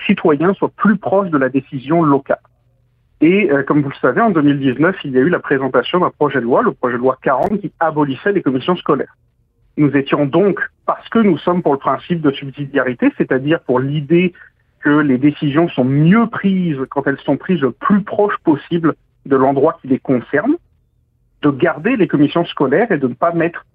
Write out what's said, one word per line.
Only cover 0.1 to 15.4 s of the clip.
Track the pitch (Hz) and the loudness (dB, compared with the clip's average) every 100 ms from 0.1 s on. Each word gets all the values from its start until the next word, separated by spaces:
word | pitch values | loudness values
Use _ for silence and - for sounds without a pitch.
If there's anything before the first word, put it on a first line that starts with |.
| 196 175 143 175 190 | 0 2 2 0 0
soient | 156 - | -4 0
plus | 202 208 | 0 0
proches | 131 190 190 | 0 0 0
de | 147 | -2
la | 131 | 0
décision | 135 - 139 123 170 | -2 -6 -12 -2 0
locale. | 156 139 - - _ _ _ _ _ _ _ - | 2 0 0 -6 _ _ _ _ _ _ _ 0
Et, | 160 196 208 | 2 2 2
euh, | 139 | 0
comme | 135 147 | 0 0
vous | 135 | -2
le | - | -2
savez, | 220 190 | -2 2
en | 233 | 2
deux | 165 | 2
mille | 143 143 | 2 2
dix-neuf, | 135 123 165 190 147 | 0 0 0 -2 -2
il | |
y | 131 | 0
a | |
eu | 175 | 2
la | 160 | 0
présentation | - 139 139 127 - 180 | -2 -2 0 -2 0 0
d'un | 147 | -2
projet | - 147 135 | 0 -2 0
de | 117 | 0
loi, | 170 | 0
le | 233 | 0
projet | - 123 123 | -2 -4 0
de | |
loi | 127 - | -2 -2
quarante, | 151 131 175 202 | -2 -2 -2 -4
qui | 175 - | -6 -4
abolissait | 165 151 143 127 202 | -2 0 -2 -2 -2
les | 196 | -2
commissions | - 127 151 180 | 0 -2 -2 -4
scolaires. | - 139 - _ _ _ _ _ _ - | 0 -2 -2 _ _ _ _ _ _ -2
Nous | 147 135 | 0 0
étions | 139 151 143 | -2 -2 0
donc, | 160 196 - - _ - | 2 0 0 -6 _ -6
parce | - - | -6 -2
que | 226 | 2
nous | 208 147 | 2 2
sommes | - 175 | 0 0
pour | 165 | 0
le | 139 | 0
principe | 151 135 - 170 | -2 -4 -4 -2
de | 147 | -2
subsidiarité, | - 139 139 139 139 127 120 269 - | -2 -10 -10 -4 -2 -2 0 -2 0
c'est-à-dire | - - 143 160 | -2 -2 0 -2
pour | - 127 | 0 -2
l'idée | 135 151 139 170 185 - - _ _ _ | 0 -4 0 0 0 -4 -20 _ _ _
que | 147 | 0
les | 151 147 127 | 2 2 2
décisions | 147 147 | 0 0